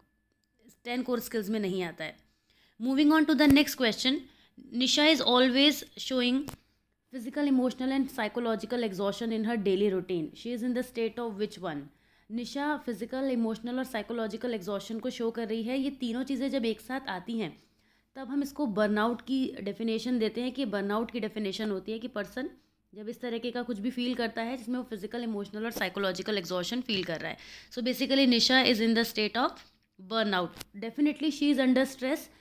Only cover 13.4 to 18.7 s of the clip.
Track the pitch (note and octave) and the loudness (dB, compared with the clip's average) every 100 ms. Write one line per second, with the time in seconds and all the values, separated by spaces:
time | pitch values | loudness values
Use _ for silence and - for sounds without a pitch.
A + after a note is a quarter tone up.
13.4 | A3+ A3 A#3+ B3+ B3+ A3 G#3 A#3 A3 - | 0 -2 -4 -4 -4 -6 -4 -4 -4 -4
14.4 | B3+ A3+ F3+ G3+ G3 A3 B3+ B3 A3+ A3+ | -4 -4 -4 -6 -4 -6 -6 -4 -4 -2
15.4 | A3 A3+ A3+ C4+ C4+ C#4 A#3+ A#3 C4+ C4 | -4 -2 -2 -2 -2 -4 -4 -4 -2 -2
16.4 | C4+ C4+ A3+ G#3+ - C4 C4 F#3 F3+ A3+ | 0 0 0 -2 -6 -8 -6 -8 -6 -4
17.4 | E3+ - _ _ _ _ _ C4+ B3 C#4+ | -4 -8 _ _ _ _ _ -14 -4 -2
18.4 | C#4 - C#4+ | -2 -2 -2